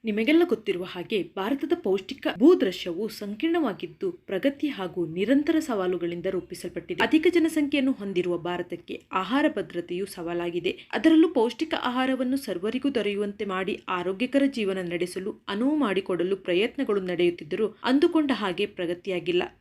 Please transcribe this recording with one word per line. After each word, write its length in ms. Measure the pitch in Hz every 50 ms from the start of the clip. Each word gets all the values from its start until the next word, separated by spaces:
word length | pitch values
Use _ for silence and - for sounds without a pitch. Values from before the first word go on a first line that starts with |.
| -
ನಿಮಗೆಲ್ಲ 380 | 226 202 208 226 262 302 330 349
ಗೊತ್ತಿರುವ 400 | 339 240 220 - - 185 175 185
ಹಾಗೆ 380 | 175 - 180 170 - 226 202 165 - _
ಭಾರತದ 360 | 196 190 214 277 277 - 285 339 339 -
ಪೌಷ್ಟಿಕ 440 | 208 185 202 196 - - - - 311 - 175
ಭೂದೃಶ್ಯವು 680 | 220 320 359 180 - 196 180 - - 185 170 170 220 208
ಸಂಕೀರ್ಣವಾಗಿದ್ದು, 1040 | 220 - 214 202 208 208 302 330 330 349 311 233 185 156 - 165 151 _ - 190 170
ಪ್ರಗತಿ 560 | - _ - 196 185 - 277 277 277 - 294
ಹಾಗೂ 380 | 262 196 190 175 - 185 170
ನಿರಂತರ 520 | 156 160 175 196 208 277 277 294 320 330 320
ಸವಾಲುಗಳಿಂದ 680 | 302 269 240 202 185 180 185 175 175 170 175 175 165
ರೂಪಿಸಲ್ಪಟ್ಟಿದೆ. 760 | 190 190 180 170 - 180 175 - 180 - 175 165 - 180 170 -
ಅಧಿಕ 240 | - - 311 311 370
ಜನಸಂಖ್ಯೆಯನ್ನು 640 | 330 339 320 320 320 311 294 277 294 285 262 269 254
ಹೊಂದಿರುವ 460 | 214 208 196 190 180 175 175 175 165
ಭಾರತಕ್ಕೆ 640 | 156 175 175 175 175 - 175 170 - - - - - _ -
ಆಹಾರ 320 | 185 185 180 240 277 302 302 -
ಭದ್ರತೆಯು 500 | 208 180 147 - 175 170 - 175 175 196
ಸವಾಲಾಗಿದೆ. 720 | 190 - - 170 165 175 175 175 175 170 175 170 180 - - - _ -
ಅದರಲ್ಲೂ 360 | - 214 320 320 311 320 359
ಪೌಷ್ಟಿಕ 460 | 349 262 220 240 240 - 330 320 330 - -
ಆಹಾರವನ್ನು 540 | 254 240 254 262 262 262 247 262 254 262
ಸರ್ವರಿಗೂ 580 | 269 - - 185 175 175 214 220 254 - 277 269
ದೊರೆಯುವಂತೆ 500 | 240 202 202 202 196 208 202 202 - 214
ಮಾಡಿ 360 | 202 185 185 190 185 - - - -
ಆರೋಗ್ಯಕರ 540 | 185 180 175 180 196 190 247 254 254 277 285
ಜೀವನ 320 | 269 269 240 214 190 196 190
ನಡೆಸಲು 680 | 185 170 170 175 180 180 - 190 185 214 - - _ -
ಅನುವು 280 | 196 202 240 269 302
ಮಾಡಿಕೊಡಲು 600 | 311 277 214 190 185 185 - 190 165 175 185 196
ಪ್ರಯತ್ನಗಳು 640 | 190 - - 175 175 208 254 - - 269 - 208 202
ನಡೆಯುತ್ತಿದ್ದರೂ, 800 | 185 180 180 165 180 175 170 - 165 151 175 185 220 202 - _ -
ಅಂದುಕೊಂಡ 460 | 220 254 285 302 339 339 320 302 277 262
ಹಾಗೆ 320 | 202 214 190 180 170 208
ಪ್ರಗತಿಯಾಗಿಲ್ಲ. 760 | 202 - - 180 165 175 175 - 202 185 175 160 180 170 175 180 - - _